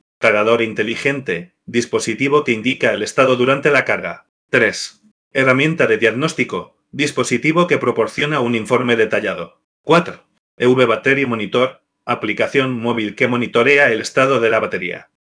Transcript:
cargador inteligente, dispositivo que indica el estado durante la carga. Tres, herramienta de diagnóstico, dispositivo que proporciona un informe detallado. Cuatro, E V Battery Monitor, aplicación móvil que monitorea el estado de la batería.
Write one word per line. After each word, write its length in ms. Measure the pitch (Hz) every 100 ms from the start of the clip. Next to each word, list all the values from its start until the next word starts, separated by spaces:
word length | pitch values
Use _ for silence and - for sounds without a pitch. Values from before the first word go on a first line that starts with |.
| _ _
cargador 420 | 117 104 110 117
inteligente, 920 | 113 107 110 113 139 139 135 85 87 _
dispositivo 800 | - 120 117 113 117 110 139 147
que 80 | 143
indica 400 | 110 117 131 123
el 100 | 101
estado 340 | 104 - 131 123
durante 340 | 127 135 147
la 160 | 139 127
carga. 400 | 101 90 82 _ _ _
Tres, 500 | 127 110 - - - _ _ _
herramienta 540 | 135 131 131 156 165 120
de 100 | 107
diagnóstico, 800 | 110 113 160 - 123 92 - _ _
dispositivo 720 | 127 143 139 120 123 151 165 170
que 120 | 139
proporciona 640 | 123 117 110 - 147 151
un 140 | 120
informe 420 | 117 101 123 123 113
detallado. 640 | 107 104 104 87 85 _ _ _
Cuatro, 420 | - 165 175 - _ _ _ -
E 100 | 123
V 180 | 127
Battery 420 | 120 110 131 139 135
Monitor, 540 | 113 101 123 131 - _ _
aplicación 680 | - 123 110 104 107 139 131
móvil 420 | 123 117 113 107
que 140 | 98 123
monitorea 640 | 123 110 117 123 143 139
el 80 | 110
estado 400 | 113 - 135 127
de 100 | 113
la 80 | 110
batería. 520 | 107 95 90 87 - _ _